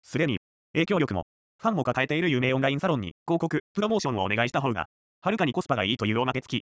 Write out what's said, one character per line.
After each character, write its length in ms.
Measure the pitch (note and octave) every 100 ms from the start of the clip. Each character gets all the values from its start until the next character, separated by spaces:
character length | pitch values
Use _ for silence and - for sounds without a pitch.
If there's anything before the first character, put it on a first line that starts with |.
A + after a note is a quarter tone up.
す 160 | - C3
で 80 | D#3+
に 100 | G#2 _ _ _
影 120 | - E3
響 140 | G3
力 160 | C#3 F#2+
も 80 | D#2+ _ _ _
フ 120 | A3
ァ 20 |
ン 40 | G3
も 80 |
抱 200 | C3 B2
え 40 | C3
て 80 | D3+
い 60 |
る 80 | F3
有 100 | B2+
名 140 | B2+
オ 60 | C3
ン 20 |
ラ 80 | C3+
イ 60 | C#3
ン 40 |
サ 80 | D3
ロ 80 | C3+
ン 60 |
に 140 | F#2 - -
広 140 | E3+
告、 220 | E3+ D3+ _
プ 80 | -
ロ 80 | G#3
モ 60 | A3
ー 40 |
シ 80 | D3
ョ 40 |
ン 60 | A2
を 60 |
お 40 | F#2+
願 180 | G#2+ A#2+
い 40 |
し 20 |
た 100 | -
方 100 | C3+
が、 140 | G2+ D2+ _ _ _
は 100 | F3+
る 60 | G#3+
か 80 | F3+
に 80 |
コ 100 | G3
ス 40 | -
パ 80 | B2+
が 80 |
い 100 | G2
い 40 | A#2+
と 80 | G#2
い 80 |
う 60 | A2
お 60 | B2+
ま 80 |
け 80 | C3
付 180 | - A#2+
き。 60 | -